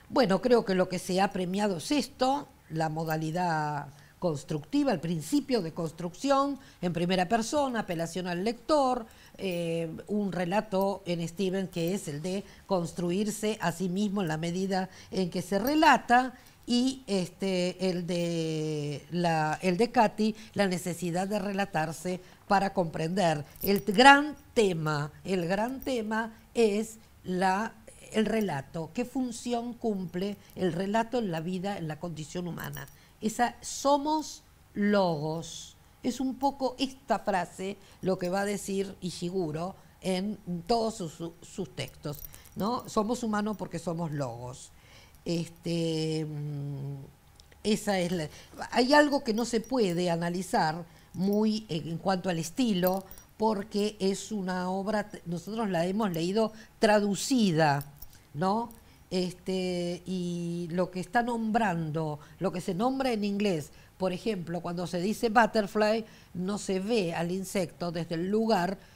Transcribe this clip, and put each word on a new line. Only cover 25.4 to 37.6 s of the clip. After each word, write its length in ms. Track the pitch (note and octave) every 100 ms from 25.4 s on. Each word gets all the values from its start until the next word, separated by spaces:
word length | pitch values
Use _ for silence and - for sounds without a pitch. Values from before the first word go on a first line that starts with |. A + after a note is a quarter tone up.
| E3+
gran 340 | G3 A#3 C4
tema 540 | C#4 B3 G#3+ A3 A3+ - -
es 420 | A#3 A3 G3+ A3 - - -
la, 500 | - F3+ F#3+ F#3+ A3+ - - - -
el 160 | G#3 G#3+
relato, 640 | A3 G3+ C#3 - E3+ D#3+
qué 100 | -
función 720 | A#3+ C4+ B3+ A3+ A#3+ A#3 A#3+
cumple 640 | A#3 A#3 G3 F3+ F3+ G3+ G3 - -
el 160 | F#3
relato 460 | D#3+ G3 A3 A3+ B3
en 120 | G#3
la 80 | D#3+
vida, 400 | E3 F#3 G3 G3
en 80 | D#3+
la 140 | D3+
condición 480 | F3 D#3 D3+ F3+ F3
humana. 400 | - C#3+ C#3+ C#3 - - -
Esa, 340 | A3 A3 A#3+ -
somos 840 | - - C#4 C#4+ D4 D#4 D4 - - - -
logos. 1000 | - G#3 G3+ F#3 D#3 D#3 D#3+ E3 - - - - -
Es 160 | - A#3+
un 160 | C4
poco 400 | - C#4 C4+ C4 B3+
esta 400 | C4+ - - G3+
frase 560 | G#3+ F#3+ E3+ -